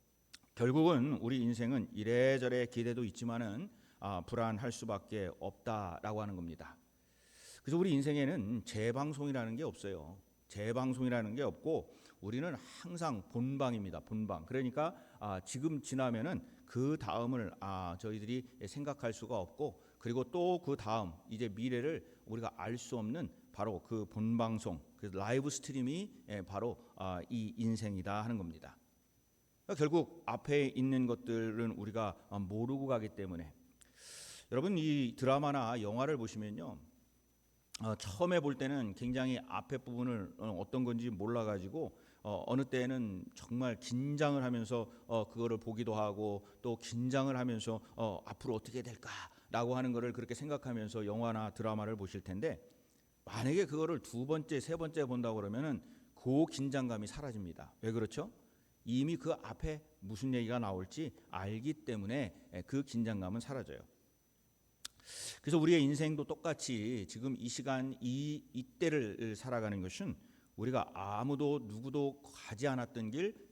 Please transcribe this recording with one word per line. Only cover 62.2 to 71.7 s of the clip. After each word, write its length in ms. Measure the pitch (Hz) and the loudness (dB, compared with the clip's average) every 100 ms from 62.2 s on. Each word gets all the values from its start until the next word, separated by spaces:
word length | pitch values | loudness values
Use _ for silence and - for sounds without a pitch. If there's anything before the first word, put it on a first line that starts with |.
| 107 - - | -2 -6 -10
에, 80 | 90 | -10
그 220 | - 135 | -2 -2
긴장감은 580 | 143 117 113 101 92 117 | 0 0 0 0 -2 -4
사라져요. 380 | - 135 76 65 - _ _ _ _ _ _ _ _ _ - - - - - - | -4 -6 -8 -12 -14 _ _ _ _ _ _ _ _ _ -16 -16 -16 -12 -10 -6
그래서 160 | 147 160 | 2 6
우리의 240 | 156 170 | 8 8
인생도 420 | 139 147 156 151 - | 8 4 2 0 -2
똑같이 800 | 151 165 - - 113 110 120 90 | -2 -2 -2 -2 -2 0 -2 -4
지금 260 | 110 135 123 | -4 -4 -2
이 100 | 117 | -4
시간, 480 | - 135 131 135 - | -4 -2 0 -2 -2
이, 420 | 123 135 151 151 - | -2 0 -2 -4 -6
이때를 880 | 127 - - 165 151 107 - 113 101 | -8 -8 0 4 4 2 -2 -4 -4
살아가는 440 | 127 120 107 101 | -2 0 0 0
것은 360 | 92 - 202 - - - _ - | -2 -4 -4 -4 -10 -20 _ -4
우리가 340 | 120 127 - | 0 2 0
아무도 640 | - 98 104 135 143 147 143 | -4 -4 0 0 2 2 2
누구도 580 | 110 | -2